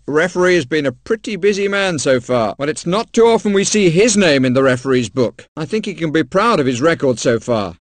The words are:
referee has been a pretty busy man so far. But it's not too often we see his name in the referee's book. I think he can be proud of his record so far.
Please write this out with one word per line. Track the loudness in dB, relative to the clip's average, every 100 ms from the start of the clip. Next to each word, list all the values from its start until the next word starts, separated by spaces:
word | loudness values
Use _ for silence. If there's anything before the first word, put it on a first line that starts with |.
| -4
referee | -2 0 0 2 2
has | 0
been | -2
a | -2
pretty | -6 -6 -6 -4 -2
busy | 0 0 -2
man | -2 -2 -2
so | 0 0
far. | 0 -2 -2 -4
But | -6
it's | -6
not | -4 -4 -2
too | 2
often | 4 4 2
we | 0
see | 0 2 2
his | 4 2
name | 4 2 2
in | 2
the | 2
referee's | 2 0 0 0 0
book. | -2 -4 -4 -18 -12
I |
think | -6 -6 -6
he |
can | -6 -2
be | -2
proud | 0 0 2 2
of | 0
his | 0
record | 0 0 -2 0
so | 0 -2
far. | 0 -2 -4 -10